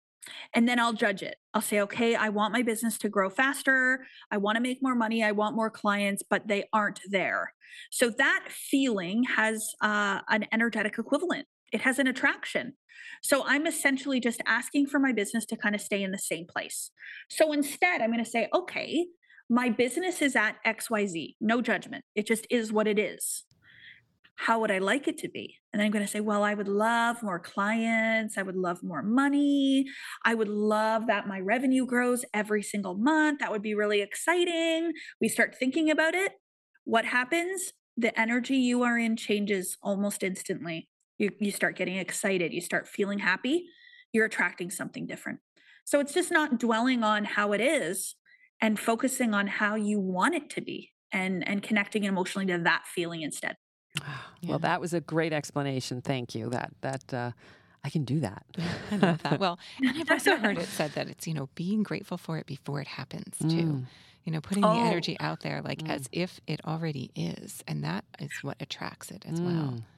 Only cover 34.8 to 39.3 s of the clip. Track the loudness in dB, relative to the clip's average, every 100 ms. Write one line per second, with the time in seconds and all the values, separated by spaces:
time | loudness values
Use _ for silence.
34.8 | 0 -4 -10 -2 0 2 0 0 -2 2
35.8 | 2 4 2 2 -2 -6 _ _ _ _
36.8 | 0 0 2 0 2 0 0 -4 -6 -10
37.8 | _ -2 0 2 2 2 2 2 4 4
38.8 | 2 2 2 0 0